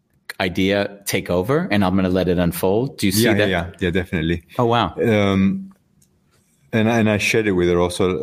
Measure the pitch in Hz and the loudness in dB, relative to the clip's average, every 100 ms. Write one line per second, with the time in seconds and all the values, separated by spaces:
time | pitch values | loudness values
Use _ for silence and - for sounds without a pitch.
0 | _ _ - - 95 90 95 101 101 - | _ _ -16 -6 -4 0 0 2 -2 -6
1 | - 101 90 90 92 147 180 104 92 95 | -6 -6 -2 -2 0 -2 0 0 2 2
2 | 92 92 90 90 87 - 95 104 135 - | 2 0 0 0 0 0 0 0 -2 -4
3 | 101 98 113 104 104 90 90 - 92 90 | -2 0 0 2 0 -2 -4 -4 -2 -2
4 | 87 87 80 85 - - 117 120 92 - | -2 -4 -2 -4 -4 -2 0 0 -2 -2
5 | 117 107 101 98 95 95 - - _ _ | 0 2 2 2 0 -2 -8 -20 _ _
6 | _ _ _ _ _ _ _ 113 110 117 | _ _ _ _ _ _ _ 0 2 2
7 | 107 104 - 117 107 92 87 87 87 - | 2 2 0 0 2 2 2 2 0 0
8 | 92 92 | -2 0